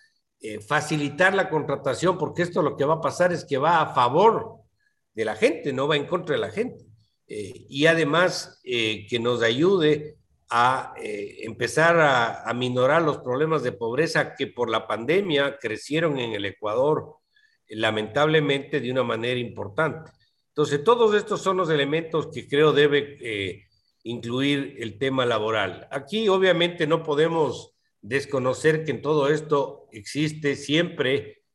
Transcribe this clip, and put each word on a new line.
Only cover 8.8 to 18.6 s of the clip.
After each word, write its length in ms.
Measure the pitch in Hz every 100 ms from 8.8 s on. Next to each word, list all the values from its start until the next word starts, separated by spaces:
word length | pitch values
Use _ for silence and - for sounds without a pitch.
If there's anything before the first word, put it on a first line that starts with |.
| 110 104 101
que 100 | 120
nos 220 | 120 120
ayude 760 | 117 120 175 196 151 147 - - _ _ -
a, 440 | 117 123 131 - -
eh, 380 | 107 104 104 -
empezar 580 | 110 110 117 151 165 170
a, 480 | 147 127 113 - 113
a 60 |
minorar 480 | 120 127 123 131 160
los 160 | 156 127
problemas 460 | 123 127 156 151
de 100 | 123
pobreza 600 | - 113 127 160 160 127
que 140 | - 135
por 220 | - 117
la 180 | 110 -
pandemia 680 | 110 120 180 196 143 139 139
crecieron 600 | 113 107 - 151 165 135
en 140 | 117
el 120 | 107 101
Ecuador, 680 | - 104 113 143 143 - - _ _ _ _ _
eh, 80 | 107
lamentablemente 1040 | 110 107 107 143 151 160 143 139